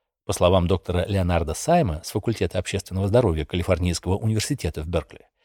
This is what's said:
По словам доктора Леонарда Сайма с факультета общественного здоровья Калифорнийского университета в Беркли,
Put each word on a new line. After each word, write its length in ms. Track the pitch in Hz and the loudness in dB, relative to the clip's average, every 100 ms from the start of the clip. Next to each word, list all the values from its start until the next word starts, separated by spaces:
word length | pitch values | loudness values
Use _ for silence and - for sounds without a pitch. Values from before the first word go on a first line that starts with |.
| _ _ | _ _
По 80 | - | -6
словам 360 | - 90 92 87 | 2 4 4 4
доктора 360 | 95 - 90 87 | 0 0 -2 0
Леонарда 460 | 98 90 87 78 | 0 2 2 0
Сайма 460 | 78 - 175 117 76 | -4 2 2 2 -4
с 100 | - | -6
факультета 460 | 107 120 110 92 92 | -6 -4 -2 -2 -4
общественного 500 | - 98 - 92 98 | -4 -6 -4 -2 2
здоровья 360 | 113 113 78 | 4 4 0
Калифорнийского 720 | 73 90 87 85 87 85 87 95 | -2 -2 0 0 0 -2 -2 -2
университета 640 | 110 107 - 143 82 80 | 0 -2 -2 -4 -4 -6
в 60 | 78 | -4
Беркли, 380 | 85 - - _ _ | -4 -6 -14 _ _